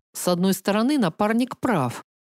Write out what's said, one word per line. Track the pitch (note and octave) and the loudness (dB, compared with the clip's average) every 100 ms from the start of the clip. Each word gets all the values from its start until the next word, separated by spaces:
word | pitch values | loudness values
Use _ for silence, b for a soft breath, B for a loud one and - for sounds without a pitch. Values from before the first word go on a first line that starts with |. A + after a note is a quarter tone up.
| - | -8
С | - - | -6 -2
одной | F3 F#3+ | 0 0
стороны, | F3+ - G3+ A#3+ D4+ | 0 0 0 0 2
напарник | F#3 - G#3 A3+ B3+ - | 0 0 0 0 -2 -4
прав. | B3+ F#3+ B2+ - - _ _ | 0 0 0 -4 -16 _ _